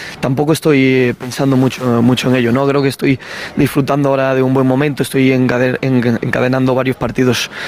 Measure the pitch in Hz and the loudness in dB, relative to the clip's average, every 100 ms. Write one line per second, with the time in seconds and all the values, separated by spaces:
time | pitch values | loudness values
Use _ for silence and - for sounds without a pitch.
0 | - - 127 131 147 160 165 143 131 131 | -14 -8 -4 -2 0 0 2 4 4 2
1 | 123 - 127 - 139 131 131 - 127 117 | 0 -2 -8 -4 0 2 2 0 0 2
2 | 120 123 131 127 117 127 139 139 135 - | 2 2 0 0 2 0 0 0 0 0
3 | 143 131 - - - - 143 151 135 143 | -2 -2 -4 -14 -10 -2 0 0 0 0
4 | 139 135 135 131 131 131 131 127 151 131 | 0 0 0 0 2 2 2 0 -2 -2
5 | 135 139 131 131 127 123 127 123 135 127 | -2 2 2 2 2 0 0 -2 0 0
6 | 120 117 127 120 127 131 131 127 131 127 | 0 -2 -2 -2 0 0 0 0 -2 -2
7 | 120 117 127 117 - - | -4 0 0 0 -4 -10